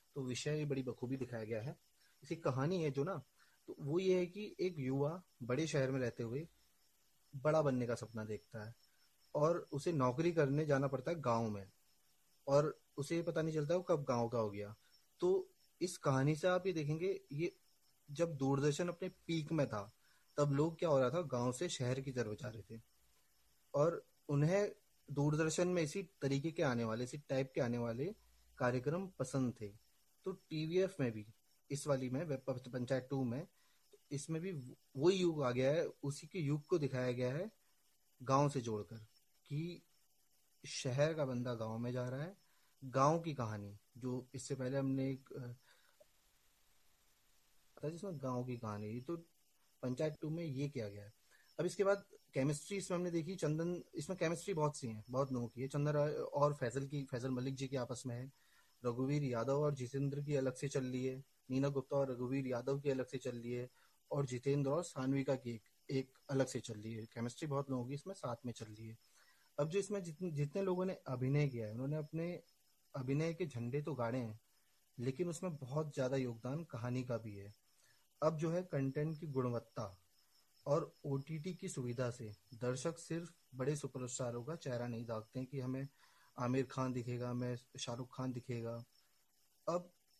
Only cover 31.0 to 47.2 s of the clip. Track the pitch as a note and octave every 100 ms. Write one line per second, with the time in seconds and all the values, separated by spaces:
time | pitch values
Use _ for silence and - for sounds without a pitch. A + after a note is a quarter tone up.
31 | B2 G#2+ G#2 - _ _ - C#3 D3 C3+
32 | B2+ C3 E3+ C3 - B2 B2 B2+ B2 C3
33 | B2+ C3+ B2 B2+ F#3 _ _ _ _ -
34 | - C#3+ D#3 D#3+ F#3 D3+ B2 - _ C3
35 | E3+ G3 F3 D3+ B2+ B2 C3 D#3+ D#3 -
36 | C#3+ C#3+ D#3 F#3+ C#3 D3 - F3 C#3 B2+
37 | B2+ B2 B2 D3 A3 - _ _ _ _
38 | _ - B2+ C3+ C#3+ C#3+ A#2 G#2+ G2+ A2+
39 | A2 _ _ _ - C#3+ E3+ - - _
40 | _ _ _ _ _ _ - - C3+ C3
41 | D#3 D#3 C3+ B2 B2 A#2 A2 A2+ A#2+ B2
42 | B2 C3 E3+ G3+ _ _ _ _ C3 C3
43 | C#3+ E3 E3 C#3 A2 G#2+ G2+ G#2 _ A2+
44 | B2 B2 B2 B2+ - C3 B2+ C#3 C3+ C3+
45 | C3+ C3 - - B2 B2 _ _ _ _
46 | _ _ _ _ _ _ _ _ _ _
47 | _ _